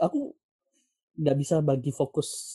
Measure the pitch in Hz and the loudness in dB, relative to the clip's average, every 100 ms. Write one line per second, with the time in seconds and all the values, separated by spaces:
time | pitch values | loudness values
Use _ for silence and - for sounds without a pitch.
0 | 165 285 - - _ _ _ _ _ _ | 0 0 -4 -10 _ _ _ _ _ _
1 | _ - 147 139 139 160 147 135 135 - | _ -2 2 2 2 2 2 0 0 -2
2 | 135 - - - - | -2 -2 -4 -6 -12